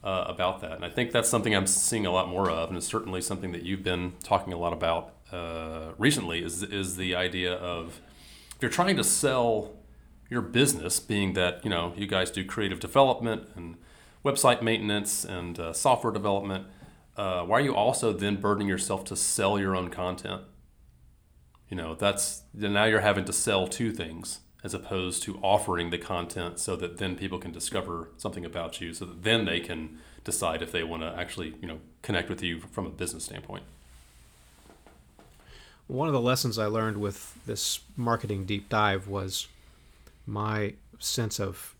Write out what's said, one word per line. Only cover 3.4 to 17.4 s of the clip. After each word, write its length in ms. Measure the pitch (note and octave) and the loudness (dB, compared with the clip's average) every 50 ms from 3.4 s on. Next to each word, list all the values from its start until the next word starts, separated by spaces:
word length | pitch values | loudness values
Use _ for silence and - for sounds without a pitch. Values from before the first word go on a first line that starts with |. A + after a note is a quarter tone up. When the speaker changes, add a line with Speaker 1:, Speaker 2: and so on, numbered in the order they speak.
| F#2+ F#2 F2 | -4 -6 -6
Speaker 1:
that 100 | E2+ E2+ | -6 -4
you've 200 | F2 G2 F#2+ F#2+ | -4 -4 -2 0
been 300 | F#2 F2+ F2 F2+ F2+ F2 - - | 0 0 0 0 -4 -6 -8 -2
talking 300 | - G#2 F#2 - G2 F#2 | 0 0 0 0 -2 -4
a 40 | |
lot 160 | E2+ F2 E2+ E2+ | -2 0 -2 0
about, 420 | D#2 E2 E2 E2 E2 - - - - - - - | 0 2 2 2 2 -2 -6 -16 -20 -16 -10 -8
uh, 600 | F2+ E2+ E2+ E2 D#2+ D#2+ D#2+ D#2+ E2 D#2+ D#2+ D#2+ - | -8 -6 -6 -6 -6 -6 -8 -8 -8 -10 -10 -6 2
recently, 440 | G#2+ C#3 D3 C#3 G2+ E2+ E2 E2+ F2 | 2 2 2 2 -2 -2 -2 -2 -2
is, 200 | F2 E2 E2+ G2+ | -4 -4 -6 -6
is 340 | F#2+ G#2 G2+ F#2+ F#2 F2+ | -4 -2 -4 -2 -2 -4
the 180 | F#2 F#2 F2+ F2+ | -4 -2 0 0
idea 380 | F2+ F#2 F#2 F2 F#2 F2+ F2+ F2+ | 0 0 0 0 0 0 0 -2
of, 460 | F2+ F2+ F2+ F2 E2+ E2 E2 - - - - - - - - - - - - - | -2 -4 -4 -4 -4 -6 -8 -12 -16 -20 -20 -20 -20 -20 -20 -20 -20 -20 -20 -8
if 80 | - - | -4 -2
you're 80 | - | -2
trying 260 | - - F3 F#3 G3 | 2 2 4 4 4
to 80 | - A#2 | 4 4
sell 720 | - - - - C#3 C3 B2+ A#2+ A#2 A2+ G#2+ G#2 - - - - - - - - - - - - - | 4 2 4 4 4 4 4 4 4 4 2 0 -4 -10 -18 -20 -20 -20 -20 -20 -20 -20 -20 -12 -4
your 120 | A#2+ A#2+ - | -2 -2 -2
business, 580 | - - B2 D3+ - - E2+ D#2 F2+ - - | 2 6 6 6 6 4 0 0 0 0 0
being 320 | - - A2 G2+ G2+ F#2+ F#2 | 0 0 2 2 2 2 4
that, 320 | F#2+ F2+ F2+ F2 - - | 4 2 2 2 0 -2
you 60 | A2 | 0
know, 220 | F#2+ E2+ E2+ F2+ F2 | 0 0 0 -2 -2
you 100 | F#2 G#2 | -4 -4
guys 240 | F#2+ G2+ F#2+ F#2 F2+ | 0 2 2 2 2
do 140 | - G2 F2+ | -2 -4 -4
creative 340 | - - - G#2+ G2 F#2+ - | -4 -2 -2 0 -2 -2 -4
development 720 | - - - C#3 C#3 C3 B2 - A#2 A#2 A2 - - - - | -6 2 6 8 8 8 6 2 0 -2 -2 -4 -6 -12 -12
and 200 | F#2 E2+ E2+ E2 - - - - - - - - - - | -12 -12 -12 -12 -14 -18 -20 -20 -20 -20 -20 -20 -4 -2
website 380 | C#3+ C#3 C#3 - C3 - - A#2 | 0 0 6 6 6 6 6 4
maintenance 640 | A2+ A2+ G#2+ G#2+ G#2 G#2 G#2 G2+ G#2 - - - | 2 2 2 2 2 0 0 0 -2 -2 -4 -4
and, 340 | - F#2+ F2+ F2 F2 E2+ E2+ | -4 -6 -6 -6 -6 -6 -6
uh, 140 | E2+ E2 E2 | -6 -4 -4
software 400 | - - C3+ B2+ - - A#2 G#2 | 0 4 4 4 4 2 0 -2
development, 540 | G#2 G2 G#2 G2 G2 G2+ G2 F#2+ F#2 F#2+ - - - - - - - - - - | 0 2 2 2 2 2 -2 -4 -4 -6 -10 -18 -20 -20 -20 -20 -20 -20 -16 -8
uh, 260 | - G#2 F#2+ F#2 F2+ | -4 -2 -2 -2 -2